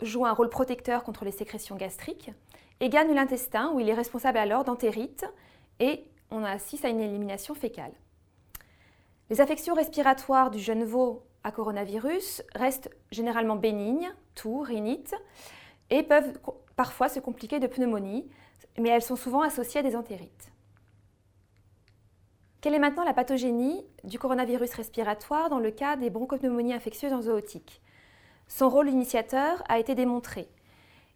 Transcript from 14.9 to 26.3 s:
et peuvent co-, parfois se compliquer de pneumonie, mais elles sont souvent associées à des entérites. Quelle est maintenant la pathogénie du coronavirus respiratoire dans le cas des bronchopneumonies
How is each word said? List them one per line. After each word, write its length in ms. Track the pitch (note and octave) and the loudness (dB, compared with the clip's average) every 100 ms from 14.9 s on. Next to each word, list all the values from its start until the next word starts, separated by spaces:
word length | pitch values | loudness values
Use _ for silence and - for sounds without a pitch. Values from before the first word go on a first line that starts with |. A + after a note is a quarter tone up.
| C#4+ - G4+ - - - - - - - | -4 -6 -10 -10 -20 -20 -20 -20 -16 0
et 120 | C4+ | 2
peuvent 360 | D#4 D4 D4 - | 6 6 4 -2
co-, 240 | - - - | -12 -12 -6
parfois 340 | - A#3+ - C4 | -4 -2 0 0
se 120 | C4+ | 0
compliquer 400 | C4 - A3 D4 | -8 -8 -4 -2
de 80 | B3 | 0
pneumonie, 600 | B3+ B3 G#3+ G3 A3 - - - _ - - | 0 0 0 -2 -6 -8 -14 -20 _ -12 -2
mais 100 | A#3 | 4
elles 140 | A#3 | 4
sont 140 | A#3+ B3 | 4 -4
souvent 260 | B3+ C4 | 0 2
associées 380 | D#4 C4+ A#3 D4 | 2 0 -2 0
à 20 | |
des 120 | C#4 | 0
entérites. 560 | A3+ A#3 F#3+ - - - - _ _ _ _ _ _ _ _ _ _ _ _ _ _ _ _ _ _ _ _ | 0 -4 -10 -14 -20 -20 -20 _ _ _ _ _ _ _ _ _ _ _ _ _ _ _ _ _ _ _ _
Quelle 140 | D4 | 0
est 60 | D4 | 4
maintenant 240 | C#4+ D4 | 4 2
la 100 | F4 | 2
pathogénie 720 | B3+ B3 C4 B3+ A#3 B3+ F#4 - - | 2 2 0 0 2 0 -2 -6 -16
du 160 | G3 A#3 | -12 -6
coronavirus 560 | C4 B3+ A#3+ A#3+ A#3+ | -2 0 0 0 -2
respiratoire 720 | A#3+ A3 - G#3 G#3+ - D4 E4 | -4 -8 -4 -2 -4 -2 0 2
dans 120 | C4+ | 0
le 100 | A3 | 0
cas 260 | G#3+ C#4 D4 | -2 -2 0
des 140 | A#3+ | -2
bronchopneumonies 640 | G#3 C4 | -2 -4